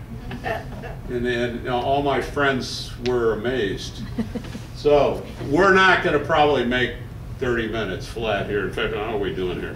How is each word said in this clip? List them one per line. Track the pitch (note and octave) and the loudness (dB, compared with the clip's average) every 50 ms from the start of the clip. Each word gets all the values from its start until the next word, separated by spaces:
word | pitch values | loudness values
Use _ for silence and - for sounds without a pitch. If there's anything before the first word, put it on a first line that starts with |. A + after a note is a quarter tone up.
| - - - - - - - - - | -12 -12 -12 -12 -10 -10 -10 -8 -6
And | - - - - - - - - - - - - - B2 A#2+ A#2+ | -6 -6 -6 -6 -8 -10 -10 -10 -10 -12 -10 -10 -6 -4 -2 -2
then, | B2 A#2+ A#2 A#2+ A#2+ A#2 A#2+ | -2 0 0 -2 -2 -4 -6
you | - B2+ | -4 -2
know, | B2 A#2+ | -2 -2
all | - C3+ C#3 C#3+ | 0 2 2 2
my | C#3+ D3 D#3+ - | 2 2 0 0
friends | - - - C#3+ C#3+ C#3+ C3 B2 A#2 - - - - - - - A#2+ | -2 -2 0 2 2 2 2 0 -2 -4 -6 -8 -8 -10 -10 -4 -2
were | B2 B2 A#2+ A#2 A2+ G#2+ | 0 2 4 2 2 2
amazed. | G2+ A2 B2 C3 B2 G#2 F#2+ F2+ - - - - - G#3 - - A#3+ A3 - - A3+ - - - - - - - | 2 -2 -2 0 0 0 0 -2 -4 -6 -10 -10 -10 -10 -6 -4 -4 -4 -4 -6 -8 -8 -8 -10 -10 -12 -12 -12
So | - - D3 D3 C#3+ B2+ - - - - - - - - B2+ | 0 4 6 6 6 6 4 0 -2 -6 -10 -10 -8 -2 0
we're | C#3 F3 G3 G3 F#3+ | 4 6 6 8 8
not | F#3+ F#3+ F#3 F3+ - - | 8 8 8 6 6 4
gonna | E3+ D3+ C#3+ | 2 2 2
probably | - - D#3+ D3+ D3 D3 C#3 B2+ A#2+ | 2 2 4 4 6 6 6 4 2
make | A#2+ B2 B2 B2 - - - - - - - - - - - | 2 2 2 0 0 -2 -6 -10 -12 -12 -12 -10 -10 -6 -2
thirty | C3 B2 A#2 A#2 A2+ | 0 0 2 0 0
minutes | G#2+ G#2+ A2+ G#2 F#2+ F2+ E2+ - | 0 -2 -2 -2 -4 -4 -6 -8
flat | - - A2+ A#2 A2 G2+ G2 F#2 | -8 -6 -4 0 0 0 0 0
here. | F#2+ G#2 G#2 F#2+ | 0 0 -2 -2
In | F#2+ - | -2 -2
fact, | A#2+ A2+ G#2+ A2 | -2 -2 -2 -2
how | G#2 G#2 A2 G#2+ | -2 -2 -2 -2
are | |
we | G2+ G2+ F2+ E2+ | -2 -2 -2 -2
doing | F2+ F#2 F2+ E2+ - | -2 -2 -2 -2 -4
here? | F2 D#2+ - | -4 -6 -8